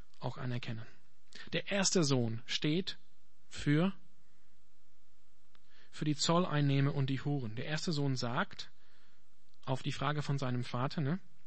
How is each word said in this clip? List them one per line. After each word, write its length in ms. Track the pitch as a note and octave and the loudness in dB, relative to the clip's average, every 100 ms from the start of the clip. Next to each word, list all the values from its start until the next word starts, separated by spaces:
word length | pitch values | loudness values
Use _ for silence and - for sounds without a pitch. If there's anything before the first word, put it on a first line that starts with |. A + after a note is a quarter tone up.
| - - | -4 -4
Auch 180 | B2+ A2+ | -4 -2
anerkennen. 480 | B2 A#2+ - A2+ A2 - - - - - - | -2 -2 -2 -4 -4 -6 -6 -6 -6 -6 -2
Der 180 | E3 - | -2 0
erste 320 | G3 F#3 G3 | 2 4 4
Sohn 380 | C#3+ C3+ A#2 A2+ - | 6 4 4 0 -2
steht 520 | - D3+ D#3+ - - - - - - - | 0 2 2 0 -2 -4 -4 -4 -6 -6
für, 460 | - - D3 F#3 - - - - - - - - - - - - - - - - - - - - | -2 4 6 4 2 -4 -6 -6 -6 -4 -4 -4 -4 -4 -4 -4 -4 -4 -4 -4 -4 -4 -4 -4
für 140 | - D3+ | -2 0
die 100 | D3 | 2
Zolleinnehmer 800 | - E3+ F3+ D3 C#3+ C#3 C#3 | 4 6 4 4 6 6 4
und 160 | D3+ C3+ | 4 2
die 120 | C3+ | 2
Huren. 340 | D3 C#3+ A#2 A2 | 0 0 0 -2
Der 100 | A#2+ | -2
erste 280 | D3+ - | 0 0
Sohn 220 | D3 C#3+ C3 | 2 2 2
sagt 540 | B2 B2+ - - - - - - - - - - - - - | 0 0 0 -2 -4 -4 -6 -6 -6 -6 -4 -4 -4 -4 -2
auf 180 | C3 | 0
die 80 | D3 | 0
Frage 300 | - C#3 D3+ | 0 0 0
von 180 | C#3+ C#3 | 0 0
seinem 240 | B2+ B2 | 0 0
Vater, 380 | B2 B2 C3 - | 0 0 0 0
ne, 180 | C3+ F#3 - - | 0 0 -2 -4